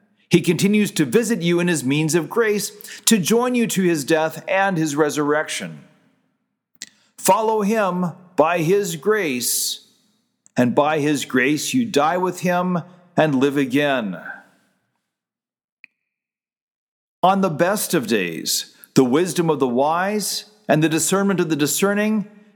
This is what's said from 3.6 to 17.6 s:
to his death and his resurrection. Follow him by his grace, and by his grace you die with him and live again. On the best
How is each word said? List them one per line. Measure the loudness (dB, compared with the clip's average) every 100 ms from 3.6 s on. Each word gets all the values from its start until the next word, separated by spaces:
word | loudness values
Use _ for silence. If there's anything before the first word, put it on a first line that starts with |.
| -2
to | 0
his | 0 0
death | 0 0 0 -4 -4
and | 0 0 0
his | -2
resurrection. | 0 0 0 0 -2 -2 -8 -10 -14 -20 _ _ _ _ _ _ _ _ _ -20 _ _ -4
Follow | 2 2 2 0
him | 0 0 0 0 -4 -6 -4 0
by | 2 2
his | 2 0 0 -4
grace, | 0 0 0 -4 -4 -4 -4 -8 _ _ _ _ _ _ _
and | 0 2
by | 2 2 2
his | 0 -2
grace | -2 0 2 0 -2
you | -2 0
die | 2 2 0
with | -2 -4
him | -2 0 0 -4 -6 -16 _ 0
and | 2 2
live | 2 0
again. | 0 0 0 -2 -4 -8 -14 -18 -20 _ _ _ _ _ _ _ _ _ _ _ _ _ -20 _ _ _ _ _ _ _ _ _ _ _ _ _
On | 2 4
the | 2
best | 2